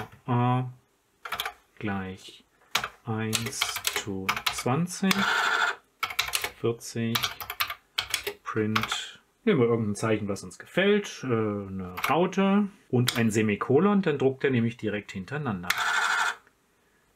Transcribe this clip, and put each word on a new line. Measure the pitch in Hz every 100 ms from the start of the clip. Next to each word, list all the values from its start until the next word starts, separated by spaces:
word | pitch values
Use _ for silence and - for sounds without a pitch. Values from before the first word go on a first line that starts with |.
| 113 - -
A | 120 123 127 127 - _ _ _ _ - - - - _ _
gleich | 107 98 95 95 - - _ _ _ - - - -
eins | 110 110 110 113 - - - - -
to | 107 95 95 - -
zwanzig, | - 123 143 175 - 190 202 - - - - - - _ _ - - - - - -
vierzig, | 113 117 - 117 113 117 - - - - - - _ - - - - -
Print, | - 113 107 110 107 - - - _ _
nehmen | 226 165
wir | 117
irgendein | 113 107
Zeichen, | 101 113 107 101
was | 98
uns | 92 -
gefällt, | - - 202 208 202 -
äh, | 131
eine | 113 107 101 98 95 92 90 -
Raute | 151 185 196 196 202 202 - _
und | 120 123 -
ein | 113
Semikolon, | 110 107 101 - 135 202 202
dann | 170 139
druckt | 135 131
er | 143
nämlich | 123 117 -
direkt | 107 104 -
hintereinander. | 98 90 147 135 92 87 - - - - - - - _ _ _ _ _ _ _